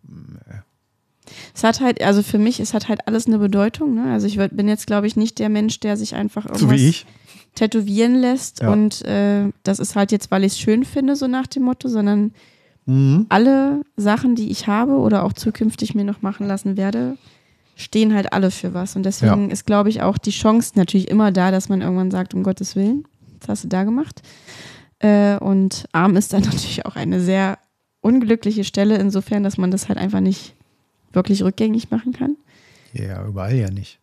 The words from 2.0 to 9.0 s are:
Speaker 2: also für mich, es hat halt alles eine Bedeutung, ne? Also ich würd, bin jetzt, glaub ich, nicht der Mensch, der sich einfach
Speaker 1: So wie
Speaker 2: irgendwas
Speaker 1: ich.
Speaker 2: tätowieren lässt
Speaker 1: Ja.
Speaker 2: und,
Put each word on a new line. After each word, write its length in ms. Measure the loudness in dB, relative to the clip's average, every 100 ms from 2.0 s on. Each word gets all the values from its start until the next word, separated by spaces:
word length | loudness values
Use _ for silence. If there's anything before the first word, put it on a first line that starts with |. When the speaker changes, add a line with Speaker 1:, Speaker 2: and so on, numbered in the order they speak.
Speaker 2:
also 200 | 2 2
für 160 | 2 2
mich, 200 | 2 0
es 140 | -4
hat 140 | -4 -4
halt 180 | -6 -2
alles 200 | -2 0
eine 120 | 0
Bedeutung, 560 | 2 2 0 -2 -2
ne? 180 | -2 -2
Also 140 | -2 -2
ich 100 | -2
würd, 180 | -4 0
bin 100 | -2
jetzt, 180 | -2 -2
glaub 180 | -2
ich, 100 | 0 0
nicht 220 | -2 -2
der 100 | -2
Mensch, 300 | 0 0 -2
der 160 | -4 -4
sich 180 | -4
einfach 300 | -6 -6 -6 -8
Speaker 1:
So 180 | 0 4
wie 40 |
Speaker 2:
irgendwas 60 | 6
Speaker 1:
ich. 260 | 4 2 -8 -20 _ -20 _
Speaker 2:
tätowieren 600 | -2 0 0 0 2 4 4
lässt 440 | 2 0 -4 -4
Speaker 1:
Ja. 80 | 2
Speaker 2:
und, 300 | 2 2 -2